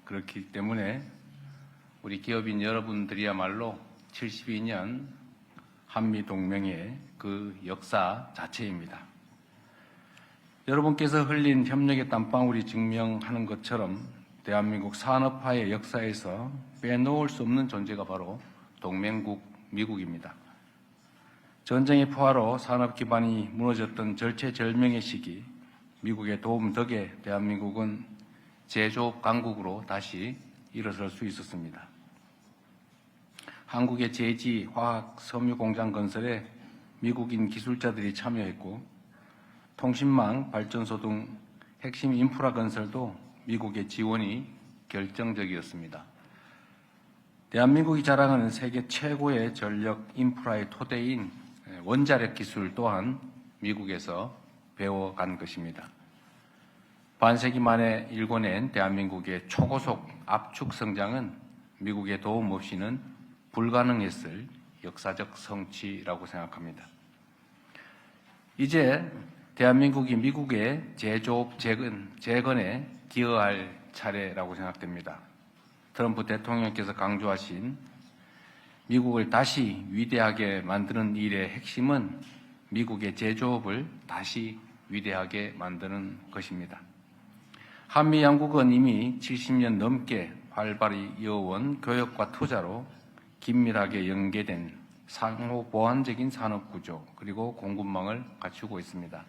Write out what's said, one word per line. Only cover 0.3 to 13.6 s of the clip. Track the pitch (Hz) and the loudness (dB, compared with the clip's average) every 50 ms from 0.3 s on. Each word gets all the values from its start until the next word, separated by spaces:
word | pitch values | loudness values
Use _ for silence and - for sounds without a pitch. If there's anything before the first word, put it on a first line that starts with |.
| - 104 95 - | -10 -12 -12 -10
때문에 | - 101 98 107 113 110 101 98 117 135 143 - - - - - - - - - - - - - - - - - - - | -6 -4 -2 -2 -2 -2 -2 -2 -4 -6 -8 -12 -18 -20 -20 -20 -20 -20 -20 -20 -20 -20 -20 -20 -20 -20 -20 -20 -20 -16
우리 | - 101 101 98 | -10 -10 -10 -8
기업인 | - - 117 113 107 113 107 104 | -4 -2 -2 -2 0 0 -2 0
여러분들이야말로 | 104 107 113 113 110 113 107 104 101 95 104 98 104 104 98 95 92 92 98 110 117 113 101 - - - - - - - | 0 0 0 0 -2 -2 -4 -4 -4 -4 -4 -2 -2 0 0 0 0 -2 -2 -4 -6 -6 -8 -10 -14 -20 -20 -20 -20 -20
칠십이 | - - 123 113 107 - - - 113 107 | -12 -8 -8 -8 -8 -8 -8 -6 -4 -4
년 | 110 113 113 95 90 107 123 131 139 139 - - - - - _ _ _ _ - - - _ _ _ | -2 -2 -4 -4 -4 -6 -6 -8 -8 -12 -16 -20 -20 -20 -20 _ _ _ _ -20 -20 -20 _ _ _
한미 | _ - 113 110 110 107 104 101 | _ -2 0 2 2 0 0 -2
동맹의 | - 98 95 92 92 98 101 98 98 90 80 87 107 127 139 143 - - | -4 -4 -2 -2 0 0 0 -2 -2 -4 -4 -8 -8 -10 -12 -14 -18 -18
그 | - - 101 98 101 104 104 95 95 98 | -10 -8 -6 -6 -6 -6 -10 -10 -12 -8
역사 | 90 95 95 - - - 104 92 90 101 117 127 - - | -8 -8 -8 -6 -2 0 2 2 2 0 -4 -8 -12 -12
자체입니다. | - 87 - - - 107 101 92 87 82 82 - - - - - - _ - - _ _ _ _ - - - - - - - - - - - - - - - - _ _ - _ _ _ | -12 -12 -10 -8 -8 -6 -6 -6 -8 -8 -12 -16 -18 -18 -20 -20 -20 _ -20 -20 _ _ _ _ -20 -20 -20 -20 -20 -20 -20 -20 -20 -20 -20 -20 -20 -20 -20 -20 _ _ -20 _ _ _
여러분께서 | - 135 147 147 151 147 147 156 147 139 151 147 | 2 2 4 4 4 4 4 2 4 4 4 4
흘린 | 135 151 147 147 143 139 131 123 | 4 4 4 6 6 6 6 6
협력의 | 123 135 139 143 139 139 131 131 135 | 4 4 4 4 4 4 4 2 0
땀방울이 | 123 113 113 113 - 127 127 123 117 110 104 | 0 0 0 2 2 4 4 4 4 2 -2
증명하는 | - - 110 113 113 113 113 113 113 110 107 107 107 120 117 113 | -2 -2 0 0 0 0 0 0 0 -2 -2 -4 -4 -4 -4 -4
것처럼 | 101 104 101 | -4 -6 -8